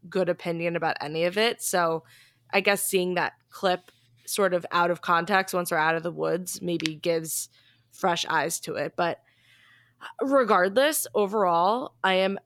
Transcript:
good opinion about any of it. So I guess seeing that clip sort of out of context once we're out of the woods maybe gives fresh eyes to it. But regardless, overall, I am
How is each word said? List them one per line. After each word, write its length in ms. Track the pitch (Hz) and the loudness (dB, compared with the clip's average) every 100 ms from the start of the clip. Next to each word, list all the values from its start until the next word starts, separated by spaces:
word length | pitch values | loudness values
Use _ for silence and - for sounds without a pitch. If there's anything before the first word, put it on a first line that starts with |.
| 175 | -4
good 200 | 185 180 | -2 0
opinion 460 | 170 175 170 170 170 | -2 -4 -4 -4 -2
about 220 | 165 - | -4 -4
any 220 | 147 160 | -6 -2
of 140 | 175 190 | -2 2
it. 240 | 226 - | 0 0
So 420 | - 185 170 160 - - - _ _ | -2 0 2 0 -6 -20 -20 _ _
I 80 | 196 | 0
guess 260 | 196 202 - | 2 0 0
seeing 300 | 190 180 175 | 0 0 -2
that 180 | 151 - _ | -4 -6 _
clip 420 | - 196 180 - _ _ _ - | -4 -2 -2 -6 _ _ _ -8
sort 280 | - 190 | 0 2
of 120 | 175 165 | 0 -2
out 200 | 175 175 | 0 0
of 100 | 175 | 0
context 520 | - 170 170 196 190 | 2 0 2 0 0
once 180 | 180 175 | -4 -2
we're 60 | 165 | 0
out 180 | 156 165 | 2 0
of 80 | |
the 80 | 160 | -2
woods 500 | 156 160 170 180 - | -4 -2 -2 -4 -8
maybe 340 | 175 170 160 151 | -4 -2 -2 -2
gives 540 | 170 165 160 - - _ _ _ _ | -2 -2 -4 -8 -8 _ _ _ _
fresh 340 | - 190 175 - | -2 0 0 0
eyes 320 | 160 147 - | 0 0 -4
to 140 | - - | -6 -6
it. 180 | 147 - | -6 -2
But 240 | 170 - _ _ _ _ _ _ _ _ - - | -4 -4 _ _ _ _ _ _ _ _ -18 -6
regardless, 840 | 277 277 226 202 185 202 285 302 - - | 2 2 4 4 4 4 2 2 -2 0
overall, 800 | 202 220 185 170 180 233 277 _ | 0 2 2 4 4 2 -4 _
I 120 | 190 185 | 0 2
am 220 | 190 196 | 2 -2